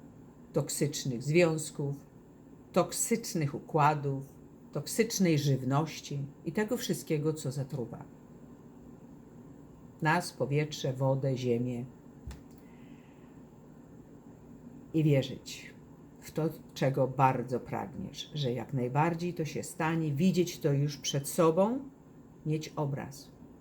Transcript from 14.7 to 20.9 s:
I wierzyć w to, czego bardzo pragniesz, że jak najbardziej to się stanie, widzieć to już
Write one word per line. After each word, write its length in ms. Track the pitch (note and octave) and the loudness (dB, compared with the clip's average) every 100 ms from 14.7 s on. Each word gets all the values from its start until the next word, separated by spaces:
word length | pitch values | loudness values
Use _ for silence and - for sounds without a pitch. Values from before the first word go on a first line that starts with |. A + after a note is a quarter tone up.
| - - | -18 -4
I 100 | D#3+ | 2
wierzyć 720 | D#3 C3+ C3 B2 - - - - - - - - | 4 4 2 -6 -12 -16 -16 -20 -20 -20 -20 -20
w 120 | - | -8
to, 180 | - D#3+ - - | -2 -2 -4 -12
czego 340 | - C#3+ C#3 C3 | 0 0 2 2
bardzo 520 | C3+ C3 - - B2 | 4 4 4 -2 -4
pragniesz, 720 | - A2+ G2+ - - - - | -4 -6 -6 -8 -10 -10 -10
że 180 | D3+ C3+ | -4 -2
jak 220 | A#2+ A2 | -2 -4
najbardziej 600 | C3+ B2 C#3 E3 E3 F3+ | -2 0 2 2 0 -4
to 120 | E3 D3+ | -4 -4
się 180 | A2+ | -4
stanie, 480 | - - D#3+ E3 D#3 | -6 -4 0 0 0
widzieć 480 | C#3 F#3 F3 E3+ - | 4 4 4 2 0
to 140 | D#3 | 2
już 240 | C#3 C#3+ | 2 2